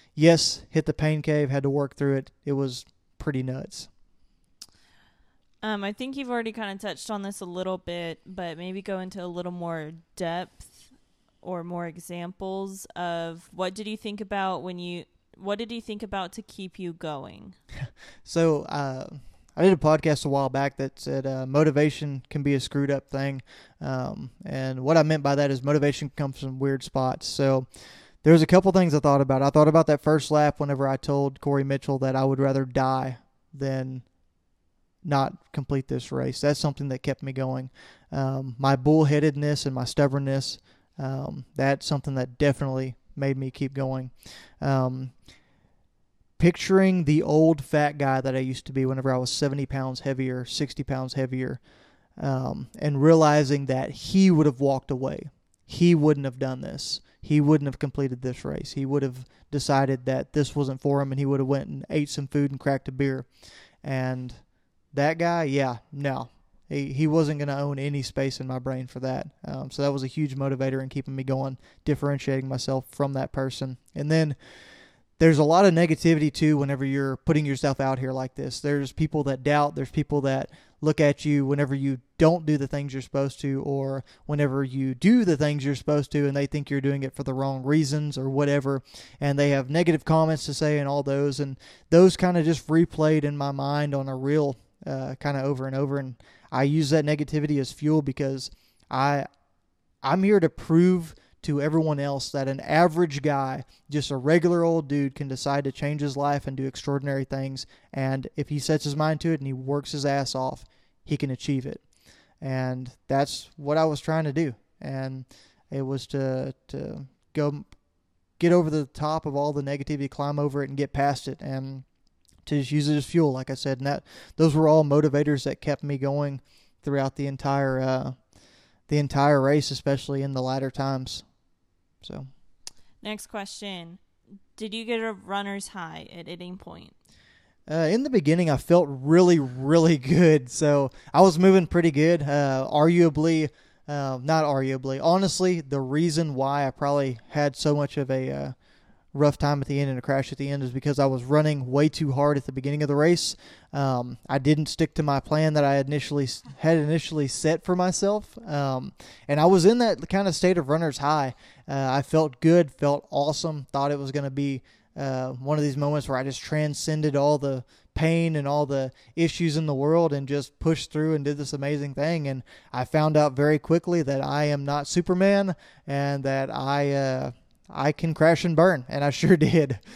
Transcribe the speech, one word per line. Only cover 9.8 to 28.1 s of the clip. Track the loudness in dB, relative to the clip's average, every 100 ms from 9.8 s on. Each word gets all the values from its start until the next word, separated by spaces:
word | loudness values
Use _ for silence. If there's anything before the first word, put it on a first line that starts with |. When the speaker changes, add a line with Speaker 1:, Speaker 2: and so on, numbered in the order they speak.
| -10 -16 _ -8
Speaker 2:
depth | -6 -6 -10 _ -20 _ _ _ _ _ _ _
or | -12 -10
more | -8 -8 -10
examples | -12 -14 -12 -12 -10 -8 -8 -8 -12 -16 -8
of | -6 -6 -8 -12 _
what | -8 -8
did | -6 -10
you | -10
think | -10 -12
about | -8 -4 -4 -4
when | -8 -10
you, | -10 -12 -14 _ _ _
what | -8 -6
did | -6
you | -10
think | -10 -12
about | -8 -8 -8
to | -12
keep | -18 -16 -16 -12
you | -12
going? | -10 -10 -10 -14 -18 -20 -20 _
Speaker 1:
<laughs> | -14 -14 _ -20 -20
So, | -6 0 2 2
uh, | -2 -6 -6 -8 -14 -16 -20 -20 _ 2
I |
did | 4
a | 6
podcast | 4 4 2 0
a | 0
while | -2 0
back | -2 -4 -4
that | -10 -8
said, | -6 -6 -4
uh, | -6 0
motivation | 4 4 4 2 0 -8 -8 -8
can | -4
be | 0
a | 0
screwed | 0 -2 -2
up | -2 -4
thing. | -6 -6 -6 -14 -20 -20 -12
Um, | -6 -4 -6 -8 -14 _
and | -10 -6 -6 -4
what | 2 4
I |
meant | 4 2
by | 0 0
that | 0
is | 0
motivation | 0 2 2 -2 -8 -6
comes | -8 -6
from | -10 -4
weird | -4 -4
spots. | -4 -2 -2 -4 -8
So | 0 2 2 -2 -16 -20 -20 -20